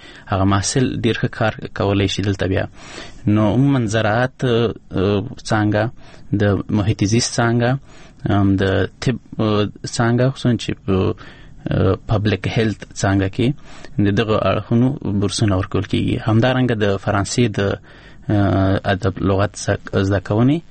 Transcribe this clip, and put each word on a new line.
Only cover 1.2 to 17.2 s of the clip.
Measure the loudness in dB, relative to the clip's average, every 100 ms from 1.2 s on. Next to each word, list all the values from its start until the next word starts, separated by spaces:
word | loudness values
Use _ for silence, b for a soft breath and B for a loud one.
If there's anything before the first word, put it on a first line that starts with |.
| -4
کار | -2 -2 -2 -8 -2
کولی | 0 2 0
شي | 0
دلته | -2 -2 0
بیا. | 0 -2 B B B B B 0
نو | 2 4
عموماً | 4 4 2 0
زراعت، | 0 0 0 -2 -2
اه، | 0 2 0 -2 -6 0 2 2 -2 -10
څانګه، | -2 0 2 2 0 -4 B B -4
د | 0 2 0 0
محیط | 0 0 0
زیست | 0 0 0 0
څانګه، | 0 2 2 0 B B B -8 0
ام، | 2 4 4
د | 2 2 -2 -2
طب، | -2 -2 -6 -2
اه، | 0 2 0 -4 -8
څانګه، | -2 0 2 0
خصوصاً | 0 0 0
چې | -2 -6 0
په، |
اه، | 0 0 -2 -10 -20 -20 -14 -4 0 2 0 -2
پبلک | 0 0 0 -2
هیلت | 0 0 -2 -10
څانګه | -4 0 2 0
کې | 0 -2 -2 B B B 0
د | 2
دغو | 2 2 2
اړخونو | 2 0 0 2 2 0
بورسونه | -4 -2 -2 0 0 2
ورکول | 0 -2
کیږي. | -2 -2 0 -2 2
همدارنګه | 2 2 2 0
د | 0 0 0
فرانسې | 0 -2